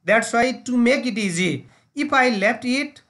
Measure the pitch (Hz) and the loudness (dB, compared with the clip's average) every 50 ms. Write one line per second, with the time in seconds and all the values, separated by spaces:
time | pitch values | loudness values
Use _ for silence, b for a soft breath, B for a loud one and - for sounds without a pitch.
0 | _ 165 208 233 226 - - 233 240 262 247 247 - - 247 247 233 233 269 - | _ 0 2 2 2 0 0 0 0 0 -2 -4 -6 -2 0 2 4 4 2 2
1 | 233 247 208 220 214 190 170 170 185 175 147 123 b b b b b b b 277 | 0 -4 -4 -4 -4 -2 -2 -2 -2 -2 -2 -4 b b b b b b b -6
2 | 294 - 294 269 254 254 233 196 190 214 247 214 - 247 247 277 294 294 - - | -4 0 2 2 2 2 2 2 0 0 0 -2 -4 -4 -2 -2 -4 -6 -10 -18
3 | _ _ | _ _